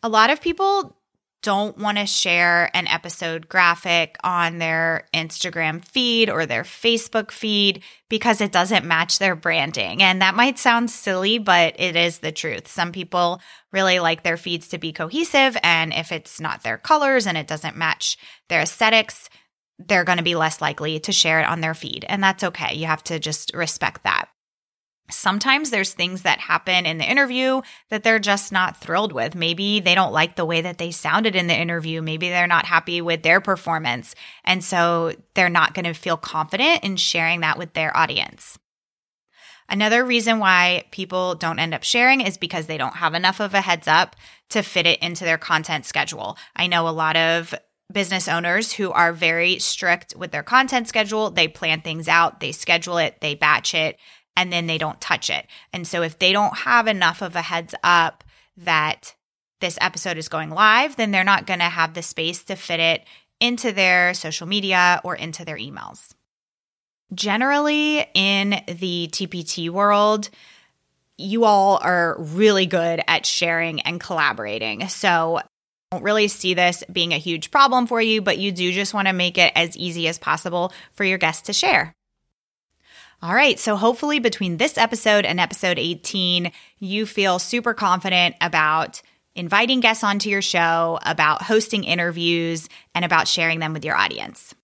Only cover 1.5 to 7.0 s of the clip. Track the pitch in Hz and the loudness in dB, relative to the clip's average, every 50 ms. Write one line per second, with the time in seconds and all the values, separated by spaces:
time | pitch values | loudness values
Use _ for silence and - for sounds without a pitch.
1.5 | 202 196 208 214 - - 208 208 208 208 208 196 - - - 190 170 175 175 175 | 0 0 -2 -4 -6 -4 -4 -2 -2 0 -2 -2 -2 -2 0 2 2 4 4 4
2.5 | 175 175 175 - - 180 175 - - 170 - 175 160 - 185 165 165 165 165 _ | 4 4 2 2 0 -2 0 0 -2 -2 -2 -6 -8 -6 -6 -6 -6 -6 -10 _
3.5 | - 190 180 175 170 170 - 185 170 170 165 156 _ - - 180 180 175 170 165 | 2 4 4 4 4 0 0 0 0 0 0 -2 _ -6 -4 -2 0 0 0 -2
4.5 | 165 170 165 160 160 160 160 165 165 - - _ - 165 160 160 - - - 185 | -2 -4 -2 -2 0 0 0 0 -2 -2 -4 _ -4 -4 -2 -2 -4 -4 -4 -6
5.5 | 160 170 165 156 156 170 - - - 269 247 240 233 226 226 185 - - 165 147 | -4 -2 -2 -2 -2 -4 -10 -6 -4 -2 0 2 2 2 2 2 0 -2 -2 -2
6.5 | 131 113 131 - - - - 233 233 226 | -2 -4 -4 -6 -12 -4 0 0 0 0